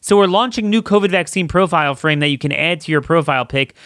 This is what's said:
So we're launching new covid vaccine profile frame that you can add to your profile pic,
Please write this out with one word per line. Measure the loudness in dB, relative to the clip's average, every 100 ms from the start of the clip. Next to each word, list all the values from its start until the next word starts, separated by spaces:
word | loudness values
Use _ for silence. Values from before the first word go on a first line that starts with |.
So | 2 2
we're | 4
launching | 2 0 -2 0
new | 0
covid | 2 0 2
vaccine | -2 -2 -4 -2
profile | 0 2 0 0
frame | -2 -2 0
that | 0
you | 0
can | -2
add | -2 -2 -4
to | -2
your | -2
profile | 2 0 2 -2 -2
pic, | -2 -4 -8